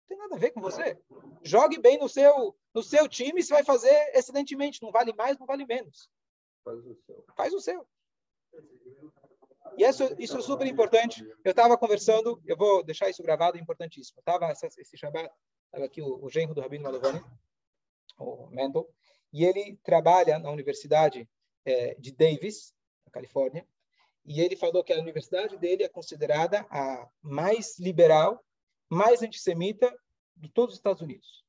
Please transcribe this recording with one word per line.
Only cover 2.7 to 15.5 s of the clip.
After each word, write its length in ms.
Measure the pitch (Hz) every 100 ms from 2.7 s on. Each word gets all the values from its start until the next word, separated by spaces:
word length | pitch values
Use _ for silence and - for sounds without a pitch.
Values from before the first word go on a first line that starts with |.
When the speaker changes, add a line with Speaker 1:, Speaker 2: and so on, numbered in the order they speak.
Speaker 1:
no 100 | 226
seu 240 | 220 294 302
time, 340 | - 262 359
você 120 | -
vai 100 | 294
fazer 320 | 285 254 247 294 294
excelentemente. 680 | 262 247 277 285 269 285 -
Não 100 | 226
vale 220 | 226 233
mais, 240 | 208 247 277
não 80 | 262
vale 180 | 277 262
menos. 440 | 247 185 _ _ _ _ _ _ _
Speaker 2:
Faz 220 | 120 117 120
o 100 | 113 _
seu. 200 | - _ -
Speaker 1:
Faz 160 | 285
o 60 | 381
seu. 260 | - 359 262 _ _ _ _ _ _ - _ 127 123 - 311 _ _ _ _ _ - 196
E 60 |
isso, 200 | 226 - 262 359
isso 180 | 233 262
é 40 |
super 260 | 240 277 269
importante. 580 | 262 214 226 233 226 220 -
Eu 100 | 190
tava 240 | 190 240 240
conversando, 640 | 226 208 - 220 226 226 160
eu 120 | 160
vou 260 | 208 190
deixar 260 | 156 156 196
isso 140 | -
gravado, 340 | 165 156 170 170
é 40 |
importantíssimo. 580 | 165 165 170 139 123 _
Eu 40 |
tava 240 | - 175 165
essa, 200 | 143 165
esse 300 | - - -
Shabbat, 360 | 147 160 165 _ _